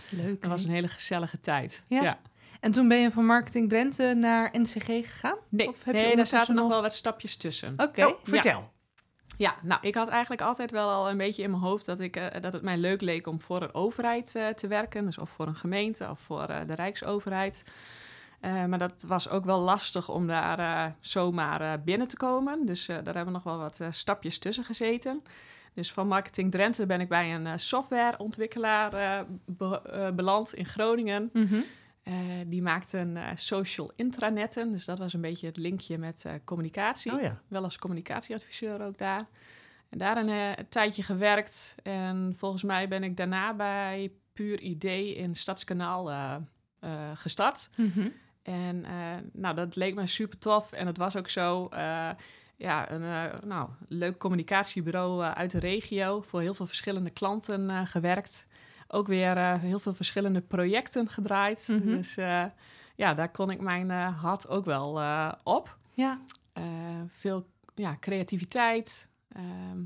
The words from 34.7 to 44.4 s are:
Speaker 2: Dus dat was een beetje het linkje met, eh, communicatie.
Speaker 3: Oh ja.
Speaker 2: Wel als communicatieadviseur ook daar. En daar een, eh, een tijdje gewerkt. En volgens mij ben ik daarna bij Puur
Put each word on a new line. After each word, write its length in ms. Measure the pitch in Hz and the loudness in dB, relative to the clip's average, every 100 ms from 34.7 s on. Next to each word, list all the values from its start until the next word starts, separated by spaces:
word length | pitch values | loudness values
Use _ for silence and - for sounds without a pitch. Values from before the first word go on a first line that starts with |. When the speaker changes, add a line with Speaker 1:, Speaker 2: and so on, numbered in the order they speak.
Speaker 2:
Dus 140 | 196 | -4
dat 140 | 180 180 | -4 -4
was 140 | 185 | -4
een 80 | 175 | -4
beetje 260 | 165 170 165 | -4 -4 -8
het 100 | 165 | -6
linkje 420 | 170 185 - 165 | -4 -4 -4 -6
met, 260 | 165 165 | -6 -8
eh, 80 | 160 156 | -8 -10
communicatie. 680 | - 170 160 196 208 - 214 | -6 -4 -4 0 0 0 -2
Speaker 3:
Oh 60 | 262 | -2
ja. 200 | 262 113 - | -2 -4 -6
Speaker 2:
Wel 140 | 190 | -6
als 160 | 185 - | -4 -6
communicatieadviseur 1040 | 185 170 175 - - 220 - - 220 202 202 | -6 -6 -6 -8 -6 -10 -10 -8 -6 -6 -8
ook 120 | 196 | -4
daar. 280 | 196 190 220 _ - - - - _ | -2 -2 -6 _ -20 -20 -20 -20 _
En 100 | 160 | -2
daar 180 | 190 233 | 0 2
een, 120 | 214 | 2
eh, 200 | 208 202 - | 0 0 -4
een 120 | - | -2
tijdje 340 | 233 214 208 | 2 2 0
gewerkt. 720 | 190 185 208 208 214 - - - | -2 2 4 4 2 -6 -8 -8
En 520 | 196 196 185 185 185 180 | -6 -4 -2 0 -2 -2
volgens 260 | 196 190 | -4 -2
mij 260 | 196 185 190 | 0 0 0
ben 140 | 190 | -2
ik 120 | 190 180 | -2 -2
daarna 380 | 185 190 208 | 0 0 0
bij 580 | 214 202 202 196 196 196 - _ | -2 -2 -2 -2 -4 -6 -10 _
Puur 280 | - | -6